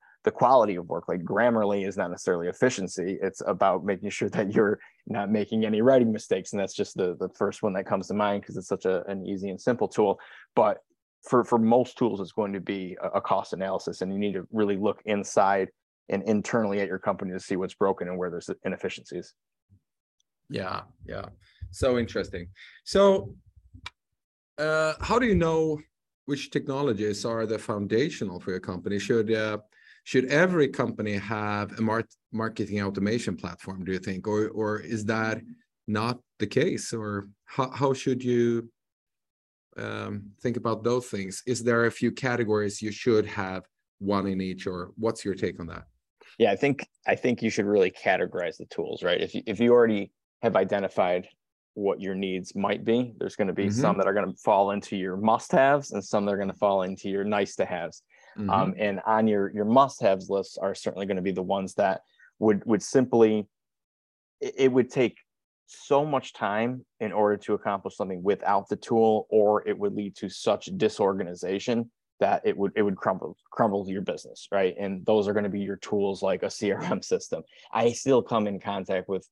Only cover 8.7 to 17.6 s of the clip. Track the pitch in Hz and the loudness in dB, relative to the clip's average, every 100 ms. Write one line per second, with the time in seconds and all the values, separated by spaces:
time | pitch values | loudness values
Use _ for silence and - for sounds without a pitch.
8.7 | 95 95 92 - 98 92 98 98 95 - | -2 0 0 -2 -8 -6 -6 -6 -4 -2
9.7 | 120 101 - 101 95 - - - - 107 | 0 -2 2 2 2 -6 -20 -2 2 2
10.7 | 95 _ _ _ _ - 123 110 117 113 | 2 _ _ _ _ 2 2 4 4 6
11.7 | 120 120 - 120 98 90 - 101 98 92 | 4 2 0 0 0 -6 -4 -4 -4 -6
12.7 | 98 92 92 92 98 - 98 - 85 95 | -6 -6 -8 -4 -4 0 0 0 -6 -4
13.7 | 95 - 92 95 98 101 95 - 110 101 | -4 -6 -6 -4 -2 -4 -4 -6 0 0
14.7 | 98 104 - - 101 - 110 98 98 92 | 2 0 -2 -2 -4 0 2 4 2 0
15.7 | _ _ _ - 104 110 104 - 117 104 | _ _ _ -6 -4 2 0 2 0 0
16.7 | 101 92 92 107 95 95 92 - 92 | 0 -2 -2 -4 -4 -6 -8 -6 -4